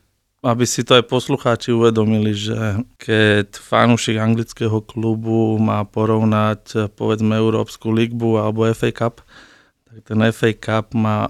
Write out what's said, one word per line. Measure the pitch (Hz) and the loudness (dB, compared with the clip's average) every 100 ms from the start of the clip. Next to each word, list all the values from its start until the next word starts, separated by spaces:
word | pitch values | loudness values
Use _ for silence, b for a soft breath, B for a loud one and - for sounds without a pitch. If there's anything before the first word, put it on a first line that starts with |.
| _ _ _ _ | _ _ _ _
Aby | 127 120 120 | -4 0 -2
si | - | -2
to | 117 127 | 2 2
aj | 113 | 2
poslucháči | 127 - 135 127 113 - | -2 -2 -2 0 -2 0
uvedomili, | 117 117 110 107 110 107 104 | 2 4 4 2 2 0 -2
že | 104 113 110 98 - _ | -6 -4 -4 -4 -6 _
keď | - 110 107 104 101 - | -2 2 4 2 0 -10
fanúšik | - 110 117 117 - 110 | -2 2 4 2 0 -2
anglického | 110 113 113 - 117 107 | 0 -2 -4 -6 -2 -2
klubu | 104 113 113 110 113 113 110 110 | -4 -6 -4 -2 0 0 2 2
má | 110 104 104 | 0 0 -2
porovnať, | - 110 110 110 107 107 104 - 110 104 | -2 0 2 2 2 0 -2 -6 -4 -4
povedzme, | - 110 110 110 110 | -4 -2 0 0 2
Európsku | 110 110 110 - 113 | 2 0 -4 -6 -2
ligbu | 110 117 117 117 110 | 0 0 -2 0 0
alebo | 107 110 113 | 0 0 0
F | 113 120 | 0 -2
A | |
Cup, | - 120 - b b b b b _ _ | -2 -4 -6 b b b b b _ _
tak | 110 - | -20 -4
ten | 110 110 | 0 0
F | - | 2
A | 117 104 | -2 -2
Cup | - 110 107 117 | -2 -4 -2 -2
má | 110 107 | 0 0